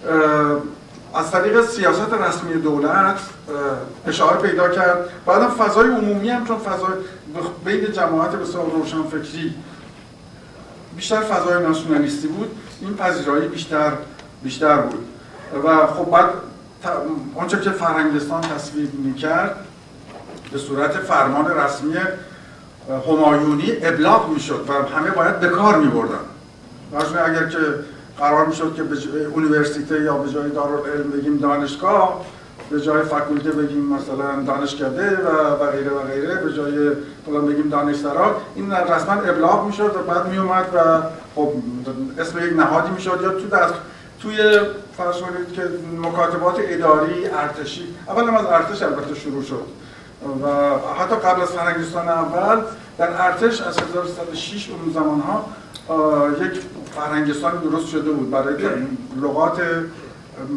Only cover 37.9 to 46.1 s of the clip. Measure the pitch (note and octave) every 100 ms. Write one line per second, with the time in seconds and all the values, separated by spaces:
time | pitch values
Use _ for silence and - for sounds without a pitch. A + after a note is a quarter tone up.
37.9 | C#3+ D3 D#3+ G#3 G#3+ - F#3+ G3 F#3 F3
38.9 | E3 F#3+ G3+ F3+ D#3 F3 - G#3 G3+ G#3
39.9 | F3+ F3 F3 F#3 F#3+ F#3 F#3 - F3 D#3+
40.9 | D#3+ D#3+ - - D3+ D3 B2+ A#2+ B2 B2
41.9 | C3 C3+ - E3 E3+ F3 D#3+ D#3 D#3+ F#3
42.9 | F#3 F#3 F3 F#3+ F#3+ G3 G3 E3+ - -
43.9 | - - - G#3+ G#3+ G#3+ G#3 G#3 - -
44.9 | - F3+ F3 F3+ F3+ F3 F3+ F3 E3 E3
45.9 | E3 E3